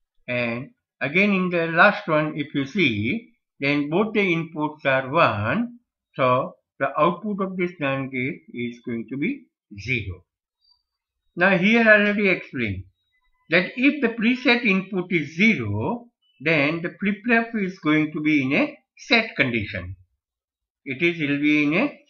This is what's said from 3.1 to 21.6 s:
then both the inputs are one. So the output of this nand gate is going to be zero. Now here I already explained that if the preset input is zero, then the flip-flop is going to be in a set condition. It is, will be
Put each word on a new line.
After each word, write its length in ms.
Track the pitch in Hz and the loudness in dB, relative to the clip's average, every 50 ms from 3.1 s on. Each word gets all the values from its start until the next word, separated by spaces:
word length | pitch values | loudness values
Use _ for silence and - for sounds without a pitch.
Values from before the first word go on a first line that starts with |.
| 151 233 - - _ _ _ _ _ - | -2 -4 -6 -10 _ _ _ _ _ -4
then 280 | 139 139 147 147 143 147 | -2 0 0 0 0 0
both 240 | 160 190 214 214 214 | 0 0 0 0 0
the 80 | 208 | 0
inputs 640 | 196 185 170 165 160 165 - 151 151 147 151 - - | 0 2 0 -2 -2 -4 -4 -4 -4 -4 -4 -4 0
are 260 | 139 131 131 131 127 | 0 2 2 0 0
one. 680 | 139 170 156 123 110 101 104 127 160 214 240 233 - - _ _ _ _ _ _ _ | 2 2 2 2 2 0 -2 0 0 -2 -2 -4 -8 -14 _ _ _ _ _ _ _
So 400 | - 135 127 123 131 160 180 - _ _ _ _ - | 0 2 2 2 2 0 -2 -8 _ _ _ _ -4
the 120 | 139 131 - 156 | -4 -2 0 2
output 400 | 151 175 175 - - 214 208 185 | 2 2 2 0 -4 -6 -4 -4
of 160 | 190 185 185 | -4 -4 -2
this 160 | 185 175 180 180 - | -2 -4 -4 -4 -4
nand 300 | 147 135 135 135 135 131 | -4 -2 -2 -2 -4 -4
gate 320 | 131 127 127 139 - - _ - - | -4 -4 -4 -4 -6 -8 _ -12 -8
is 280 | 120 120 117 120 - - | -6 -6 -6 -6 -8 -8
going 220 | 123 117 117 107 101 | -8 -6 -6 -6 -8
to 60 | 131 | -6
be 300 | 139 147 208 147 - - _ _ _ _ _ 107 98 | -4 -4 -4 -4 -6 -10 _ _ _ _ _ -16 -10
zero. 440 | 101 120 131 113 98 92 87 - _ _ _ _ _ _ _ _ _ _ _ _ _ _ _ _ _ _ _ _ _ _ - | -6 -4 -4 -4 -4 -6 -10 -12 _ _ _ _ _ _ _ _ _ _ _ _ _ _ _ _ _ _ _ _ _ _ -2
Now 220 | 185 190 196 190 | 2 2 4 4
here 240 | 180 185 208 226 233 | 4 4 4 4 6
I 200 | 226 220 214 208 | 6 6 6 6
already 280 | 208 208 208 208 208 190 | 6 2 0 2 0 0
explained 560 | 175 - - - - 131 117 104 95 92 92 _ _ _ _ _ _ _ _ _ _ _ _ - | 0 -2 -4 -8 -6 -4 -4 -4 -4 -6 -10 _ _ _ _ _ _ _ _ _ _ _ _ 0
that 240 | 151 180 180 - - | 0 0 0 0 -2
if 260 | 254 247 285 294 294 240 | 0 2 2 2 2 0
the 60 | 220 | -2
preset 580 | 226 - 196 233 254 247 - 277 240 240 240 | -2 0 0 0 0 2 2 2 2 2 2
input 400 | 214 190 190 180 - 214 185 175 - | 2 2 0 0 -2 -4 -6 -2 -2
is 240 | 180 165 143 135 160 | -2 -2 -2 -2 -2
zero, 720 | 160 208 226 196 139 113 104 101 107 117 170 233 233 - - _ _ _ _ _ - | 2 2 2 2 2 -2 -4 -4 -4 -2 -4 -4 -6 -8 -14 _ _ _ _ _ -6
then 420 | 131 156 165 147 139 147 165 170 165 | -2 0 0 2 2 0 -2 -4 -6
the 120 | 170 - - | -8 -6 -4
flip-flop 500 | 196 202 202 - - 247 233 233 233 233 240 | -2 -2 -2 -2 0 0 2 2 2 0 -4
is 240 | 214 196 180 185 - | -4 -4 -4 -6 -4
going 340 | - 151 156 156 156 151 156 | 0 2 2 2 2 0 -2
to 80 | 170 | -2
be 220 | 151 151 156 143 131 | 0 2 2 2 2
in 100 | 131 143 | 0 0
a 240 | 196 294 294 - - _ _ _ - | 0 0 -2 -4 -10 _ _ _ -14
set 360 | - - 262 226 220 - - | -4 0 0 0 0 0 -2
condition. 600 | - 139 127 117 113 101 - - 92 90 90 95 - _ _ _ _ _ _ _ _ _ _ _ _ _ _ _ _ - | -2 0 0 0 -2 -4 -6 -8 -10 -10 -10 -12 -16 _ _ _ _ _ _ _ _ _ _ _ _ _ _ _ _ -12
It 160 | 139 131 131 175 | -10 -6 -2 -2
is, 180 | 170 170 160 | -2 -2 -2
will 200 | 151 139 143 143 | -2 -2 -2 0
be 240 | 147 147 151 151 | 2 2 2 2